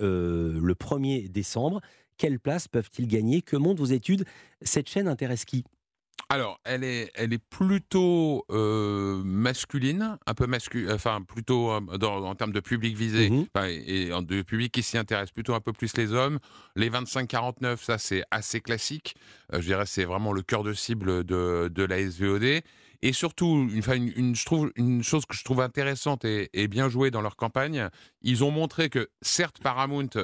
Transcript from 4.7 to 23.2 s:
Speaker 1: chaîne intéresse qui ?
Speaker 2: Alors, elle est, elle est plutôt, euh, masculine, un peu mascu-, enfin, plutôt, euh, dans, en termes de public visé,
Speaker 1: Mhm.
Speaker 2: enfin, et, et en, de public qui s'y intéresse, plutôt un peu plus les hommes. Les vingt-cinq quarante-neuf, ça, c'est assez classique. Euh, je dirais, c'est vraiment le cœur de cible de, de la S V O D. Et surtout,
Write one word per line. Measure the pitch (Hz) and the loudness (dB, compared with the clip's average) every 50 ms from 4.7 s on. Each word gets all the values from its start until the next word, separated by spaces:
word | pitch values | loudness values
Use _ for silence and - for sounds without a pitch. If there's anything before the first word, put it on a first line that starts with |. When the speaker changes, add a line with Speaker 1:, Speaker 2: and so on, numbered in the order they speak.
| - 151 143 - | 0 0 -2 0
Speaker 1:
chaîne | - 196 202 180 | -2 0 0 0
intéresse | 143 117 135 127 123 113 - | 0 0 -2 -2 -2 -4 -4
qui ? | - - 127 123 - _ _ _ _ _ _ _ _ _ - - - | -4 -4 -4 -4 -4 _ _ _ _ _ _ _ _ _ -10 -4 0
Speaker 2:
Alors, | 135 139 123 104 92 - _ | 0 0 0 -2 -4 -6 _
elle | 120 127 127 131 | -4 -4 -2 -2
est, | 131 123 120 113 90 - | -2 -2 -2 -4 -4 -4
elle | - 117 113 117 | -2 0 0 0
est | 117 - _ | 0 -2 _
plutôt, | - - 190 185 196 196 - - - 185 185 180 175 170 160 156 147 - - - | -2 0 2 4 4 2 2 2 4 4 6 6 6 6 4 4 2 0 -2 -2
euh, | - 107 110 104 107 107 107 101 101 101 98 98 98 95 95 | 0 2 2 2 2 2 2 0 0 0 0 0 0 -2 -2
masculine, | 95 92 101 113 123 127 - - - - 139 127 135 156 190 220 220 214 - - | 0 2 2 2 2 0 -2 -4 -4 -2 0 0 0 0 0 -2 -4 -6 -6 -6
un | - 117 | -4 -2
peu | - 127 120 | 0 0 0
mascu-, | 127 117 - - - 120 104 90 | 0 -2 -4 -4 -4 -4 -2 0
enfin, | 107 104 - 120 110 104 | -2 0 0 0 -2 -2
plutôt, | 95 - - 117 110 - 127 120 120 113 | -4 -8 -8 -6 -2 2 2 2 2 2
euh, | 110 107 104 87 87 98 | 0 -2 -2 -4 -2 0
dans, | 107 107 101 98 98 | 0 0 0 0 -2
en | 92 98 | -4 -4
termes | 98 113 107 98 | -4 -4 -2 -2
de | 104 | -4
public | 95 - 123 117 110 117 110 104 | -2 -2 -2 -2 -2 -2 -2 -2
visé, | 113 113 107 113 113 101 | -2 0 2 4 4 4
Speaker 1:
Mhm. | 113 139 - - - | 4 2 2 0 0
Speaker 2:
enfin, | 98 98 92 | -2 -2 -2
et, | 85 78 55 - 95 95 90 87 | -4 -6 -6 -4 -2 -2 -2 0
et | 87 | -2
en, | 90 92 | -2 -2
de | 80 92 98 | -2 -2 -2
public | 90 - - 113 120 117 | -2 -2 -2 -2 -2 -2
qui | - 123 | -2 -2
s'y | 110 - - 117 | -2 -2 -2 -4
intéresse, | 110 - 110 101 98 92 | -2 0 -2 -2 -2 -4
plutôt | - 113 110 - 120 | -8 -6 -4 -2 -2
un | 113 | -2
peu | 104 120 110 | -2 -4 -4
plus | - - 113 - 120 | -4 -6 -4 -2 -2
les | 117 104 110 | 0 0 2
hommes. | 123 131 139 151 139 - - - - - - _ | 2 2 0 0 -4 -6 -10 -18 -20 -20 -8 _
Les | 95 110 117 | 0 0 0
vingt-cinq | 110 123 123 - - 131 127 113 | 0 -2 -4 -2 -2 -4 -2 -2
quarante-neuf, | - 120 117 127 120 - 131 123 120 117 - | -2 -2 -2 -2 -4 -4 -2 -2 -2 -2 -2
ça, | - 117 107 | -2 -2 -2
c'est | - - 98 95 - - | -2 -2 -2 -2 0 -2
assez | - 110 104 - - 117 | -4 -4 -4 -4 -6 -6
classique. | - - 117 107 - - 147 156 - - - - - - - - _ - - | -4 -4 -4 -4 -4 -4 -6 -8 -8 -12 -14 -14 -18 -20 -20 -20 _ -6 -4
Euh, | 87 | -4
je | 85 87 | 0 0
dirais, | 95 95 101 | 0 0 0
c'est | 98 - 98 92 | 0 -2 -2 -2
vraiment | 87 90 98 107 107 | 0 -2 -2 -2 0
le | 101 95 | 0 -2
cœur | 92 - 117 107 104 | -2 -2 -2 -2 0
de | 104 107 | -2 -4
cible | 101 - - 117 107 95 92 92 90 87 | -4 -4 -4 -4 -2 0 0 0 0 0
de, | 87 92 90 87 90 87 87 85 87 | 0 0 0 0 0 0 0 0 -2
de | 85 92 98 | -2 -2 -2
la | 90 92 95 | 0 0 0
S | 98 95 87 87 | -2 -2 -2 -2
V | 98 98 | 0 0
O | 98 101 | 2 2
D. | 113 131 147 165 - - _ - - - _ _ | 2 2 0 0 -2 -6 _ -20 -20 -20 _ _
Et | - 131 131 | -2 0 0
surtout, | - | 0